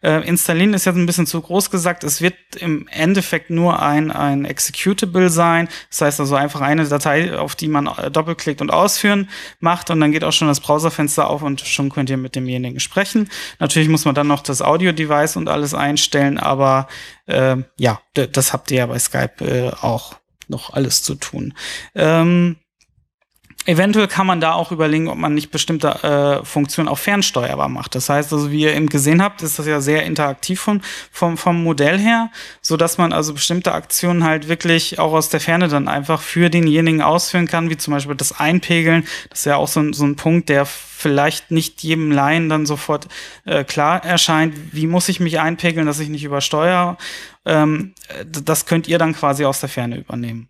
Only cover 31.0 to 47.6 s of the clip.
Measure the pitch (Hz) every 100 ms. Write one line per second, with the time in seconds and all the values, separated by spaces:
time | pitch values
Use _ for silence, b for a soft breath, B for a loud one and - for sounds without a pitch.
31 | B - 170 165 - 170 165 151 143 185
32 | 214 233 226 B B B - 190 165 -
33 | 170 - 156 147 - 175 175 160 - -
34 | 175 175 165 156 151 165 175 165 165 -
35 | 160 160 156 156 - 165 180 147 139 143
36 | 143 160 - - 175 170 165 151 165 160
37 | 156 165 - 180 170 170 165 160 - 143
38 | 139 143 - - 151 180 - 170 165 165
39 | 160 B B - 147 143 147 - 151 139
40 | 143 147 160 170 165 139 139 - - -
41 | 151 143 147 156 - 160 156 - 160 160
42 | 156 143 139 160 165 156 147 147 - 151
43 | - B B B - 156 139 - 147 180
44 | 170 175 - 156 160 151 160 151 160 180
45 | 175 180 175 160 156 170 175 160 156 147
46 | 151 151 147 143 135 151 165 180 180 175
47 | B B B B - 156